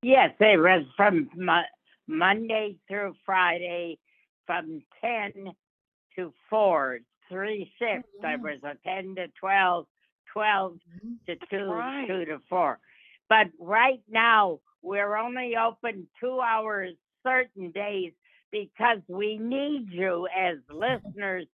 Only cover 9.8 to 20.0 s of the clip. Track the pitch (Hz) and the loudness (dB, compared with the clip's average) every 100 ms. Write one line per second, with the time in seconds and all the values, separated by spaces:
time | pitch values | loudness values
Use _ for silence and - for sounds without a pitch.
9.8 | - _ _ _ _ - 214 202 190 170 | -4 _ _ _ _ -2 0 0 -2 -8
10.8 | _ 175 214 240 - 170 349 196 196 185 | _ -18 -14 -14 -10 -12 -8 -6 -4 -4
11.8 | 240 277 247 185 160 156 _ 185 156 120 | -6 -6 -6 -6 -6 -8 _ 0 0 -2
12.8 | _ _ _ _ _ 220 202 - 175 214 | _ _ _ _ _ 4 4 -2 -2 4
13.8 | 254 262 _ 220 233 220 196 165 _ _ | 4 2 _ 2 6 6 6 0 _ _
14.8 | - 196 202 214 233 254 247 233 226 226 | -6 -2 -2 -2 -4 -6 -4 0 -2 -2
15.8 | 240 202 170 _ 247 254 240 226 220 208 | -8 -8 -14 _ -6 -2 0 -2 -2 -4
16.8 | 185 170 _ _ 254 254 254 196 180 165 | -6 -12 _ _ -2 0 0 -6 -10 -8
17.8 | 208 196 180 160 _ _ _ 214 202 _ | -6 -4 -6 _ _ _ _ -8 -8 _
18.8 | 233 226 165 180 208 214 226 269 285 294 | 0 0 -4 -6 -4 -4 -4 -4 -4 -4
19.8 | 214 175 | -8 -4